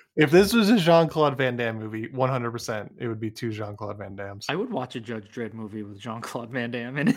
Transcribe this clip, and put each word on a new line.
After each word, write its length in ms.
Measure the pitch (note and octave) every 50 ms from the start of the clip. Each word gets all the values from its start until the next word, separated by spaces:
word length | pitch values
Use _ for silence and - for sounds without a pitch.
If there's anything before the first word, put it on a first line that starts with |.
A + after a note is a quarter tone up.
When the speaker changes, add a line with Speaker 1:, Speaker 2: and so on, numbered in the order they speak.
| - _ _ -
Speaker 1:
If 140 | D3+ C#3
this 200 | D3 F3+ G3+ G3 A#3
was 160 | A#3 A3 G3
a 80 | A#3+ A3+
Jean-Claude 600 | E3 E3 E3+ E3 E3 D#3 - D#3 D3+ D3 C3+ B2
Van 180 | C#3 B2+ B2
Damme 240 | A#2+ A#2+ A#2 A2 A2
movie, 300 | A2 G#2+ G#2+ A2 A2 -
one 180 | - B2 C3 B2+
hundred 220 | C3+ B2+ A#2 A#2
percent, 420 | A#2 A#2 - - A2+ G#2+ G2+ - - -
it 100 | - A#2+
would 120 | A2+ G#2+
be 120 | A2 A2
two 200 | G#2+ - - A#2
Jean-Claude 460 | G#2+ G#2 A2 G#2 G#2 G2+ A2 G2+ G2+ G2+
Van 180 | G2+ G2 G2
Dammes. 300 | G2 G2+ G2 G2+ G2+ - -
Speaker 2:
I 60 | C3+
would 140 | E3+ A3 B3+
watch 240 | A3+ D3+ B2+ B2 -
a 40 | C3
Judge 300 | A2 A2+ A#2 A2 G2+ G2+ -
Dredd 200 | B2+ A#2 G#2+ A2
movie 300 | A2+ A2 G#2 G2+ A2 G#2
with 140 | G2+ G#2 G2+
Jean-Claude 500 | - A#2+ A2 A#2 A#2 - - C3 A#2 A2+
Van 200 | B2 C3 A#2 A#2+
Damme 260 | A#2+ B2 A#2 B2 C3 D3
in 100 | C#3+ G#3
it. 60 | C4+